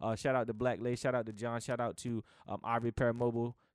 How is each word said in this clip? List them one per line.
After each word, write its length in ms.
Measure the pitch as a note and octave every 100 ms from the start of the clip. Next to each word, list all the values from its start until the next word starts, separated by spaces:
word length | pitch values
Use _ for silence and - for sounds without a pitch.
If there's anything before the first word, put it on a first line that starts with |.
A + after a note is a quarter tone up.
Uh, 120 | A2+
shout 220 | A2 C#3+ C3
out 120 | A#2
to 60 |
Black 280 | A2 B2 G2+
Lay, 160 | A#2+ A#2+
shout 180 | C3 B2
out 100 | A2
to 60 |
John, 300 | G#2 A#2 A#2
shout 180 | - B2
out 160 | A#2 -
to, 220 | A#2+ A2+ - - -
um, 100 | G2+ A2
Ivory 260 | A#2 A#2
Paramobile, 600 | - A#2+ A#2 A#2+ A#2 A#2+ - _